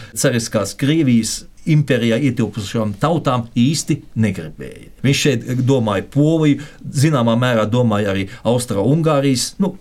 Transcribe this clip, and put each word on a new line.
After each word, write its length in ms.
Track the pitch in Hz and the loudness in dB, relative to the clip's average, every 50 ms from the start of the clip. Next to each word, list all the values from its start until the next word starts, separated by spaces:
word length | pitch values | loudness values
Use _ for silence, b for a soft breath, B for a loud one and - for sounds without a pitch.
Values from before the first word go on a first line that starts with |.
| B B | B B
cariskās 680 | B - - 135 123 117 113 - - 110 98 95 - | B -2 0 0 0 0 -2 -2 -2 -2 -2 -2 -4
Krievijas 680 | - 143 131 156 165 156 127 120 117 101 - - - - - - - - | -2 0 0 2 2 4 4 4 4 2 0 -6 -8 -12 -16 -18 -8 -2
impērijā 540 | - 156 151 147 - 139 117 117 117 113 117 | 2 2 2 2 2 0 0 2 0 0 2
ietilpušām 760 | 147 131 - - 117 101 - 110 98 - - 117 110 104 101 | 0 0 0 0 -2 -2 -2 -8 -8 -6 -4 -4 -2 -2 -4
tautām 520 | - - 151 175 151 151 143 127 123 117 - | -2 -2 0 0 0 0 0 -2 -2 -4 -4
īsti 480 | - 120 120 139 139 143 - - 160 - - - - | 0 0 2 2 2 -2 -2 -2 -4 -4 -4 -8 -2
negribēja. 760 | 113 110 104 92 - 82 78 - - 65 58 - - - - - | 0 0 0 -2 -4 -10 -12 -14 -14 -16 -16 -16 -18 -20 -20 -12
Viņš 240 | - - 135 139 - | -4 0 0 0 2
šeit 240 | - 151 127 110 - - 127 | 2 0 0 0 -2 -4 -4
domāja 480 | 123 127 120 139 127 110 107 101 95 95 | -2 2 2 2 2 2 0 -2 -2 -4
Poliju, 560 | - - 139 147 156 165 160 156 147 139 B B B B B | -2 0 2 2 4 4 4 4 2 2 B B B B B
zināmā 580 | B - - 139 127 165 156 127 117 117 113 | B -6 0 2 2 2 4 2 2 2 2
mērā 300 | 120 127 127 120 110 107 | 2 2 2 2 2 0
domāja 440 | 104 113 123 123 117 104 101 107 101 95 | 0 2 2 2 2 2 0 0 -2 -2
arī 140 | 98 95 B B B | -2 -4 B B B
Austro-Ungārijas, 1120 | B 110 120 123 - - 104 98 98 117 147 165 156 160 151 139 139 139 131 120 - - - | B -2 0 0 -2 -2 -2 -2 0 2 2 2 2 2 0 2 2 0 0 0 -2 -6 -4
nu, 160 | - 196 185 185 - | -4 -4 -4 -4 -8